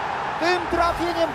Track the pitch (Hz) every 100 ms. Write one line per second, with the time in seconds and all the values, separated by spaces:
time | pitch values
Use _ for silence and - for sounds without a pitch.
0 | - - - - 330 359 339 339 339 330
1 | 339 339 330